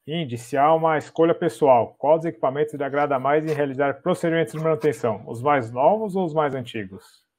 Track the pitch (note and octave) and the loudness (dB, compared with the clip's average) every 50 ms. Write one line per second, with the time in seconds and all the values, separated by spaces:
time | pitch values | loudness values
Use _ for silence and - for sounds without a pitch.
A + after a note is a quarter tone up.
0 | - - D3+ E3+ E3 C3 A#2+ A#2 A#2 - - C3+ C#3 D3+ E3 D#3+ D#3+ D#3+ D#3+ D3 | -12 -8 -6 -6 -6 -6 -8 -10 -10 -4 0 2 4 4 4 4 4 2 0 0
1 | C#3 - - - E3 E3+ E3 E3 F3+ E3 - - D#3 C#3 B2+ A#2+ C3 A#2+ - _ | -2 -4 0 2 4 4 4 2 0 -4 -2 2 4 6 6 6 4 0 -4 _
2 | - C#3 D#3 E3 D#3 E3+ D#3 - - C#3 C3 D3 D3+ D3+ - C#3 C#3+ C#3 C3 C#3+ | 2 2 2 4 2 -2 -6 -2 -2 -2 0 0 -4 -4 -4 -6 -6 -4 -2 -2
3 | D3 C#3+ C#3+ C3 B2+ C3+ D3 D#3 D#3 D#3+ D#3 C#3+ D3 C#3 C3+ B2+ C#3+ C#3 C3+ - | 0 0 0 0 0 2 0 0 0 -2 -2 -2 -2 -2 -2 -2 -2 -2 -2 -4
4 | - F3+ F3+ - - E3+ E3 E3 D#3+ D#3 - D3+ D#3+ D#3+ D#3+ D3+ - D3+ C3+ - | -2 -4 -4 -2 -2 -2 0 0 -2 -2 -4 -4 -2 0 0 0 0 -2 -2 0
5 | - A#2+ G#2+ G2 - - - A2+ A#2+ D3 - - A#2 A2 A#2+ B2 C3+ D#3+ G3+ A3 | -2 -4 -4 -4 -8 -12 -10 -4 0 0 0 0 0 -4 -4 0 2 2 2 2
6 | A3 G#3 F3 G3 F#3 E3 D3 D#3+ D3+ C#3+ C3 C3+ B2 B2 - A2+ G#2 F#2 F#2+ F#2 | -2 -4 -4 -2 -4 -2 0 0 0 0 -2 -4 -8 -8 -8 -10 -10 -10 -12 -18
7 | - - _ _ _ _ _ | -20 -20 _ _ _ _ _